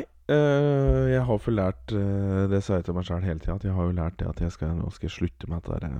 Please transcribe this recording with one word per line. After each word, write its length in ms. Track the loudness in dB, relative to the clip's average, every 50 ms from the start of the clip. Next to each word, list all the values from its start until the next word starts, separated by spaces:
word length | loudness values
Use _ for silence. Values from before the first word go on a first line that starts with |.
| 0 _ _ -4 0 2
eh, 800 | 4 4 4 4 4 4 4 2 2 4 4 4 4 4 4 4 2
jeg 100 | 2 2
har 120 | 2 0 0
for 140 | 0 0
lært, 400 | 0 2 2 0 -2 -4 -8 -4
eh, 540 | -2 0 0 0 0 0 0 0 2 2 2 2
det 120 | 2 0
sa 160 | 2 2 0 0
jeg 60 | 0
til 100 | -2 -4
meg 100 | -4 -2
selv 180 | -2 -4 -2 -2
hele 140 | -2 -2 -2
tiden, 180 | -2 -4 -4
at 80 | -2 -2
jeg 120 | -2 0
har 80 | 0 0
jo 100 | 0 0
lært 220 | 0 -2 -4 -4 -4
det 100 | -6 -4
at 120 | -2 -2
jeg 120 | -2 -4
skal, 220 | -2 -4 -4 -2 -2
nå 140 | -2 -4 -6
skal 180 | -6 -8 -8 -8
jeg 80 | -4
slutte 320 | -4 -4 -4 -4 -8 -10 -8
med 140 | -8 -6
dette 180 | -6 -6 -6 -6
der, 120 | -6 -6 -8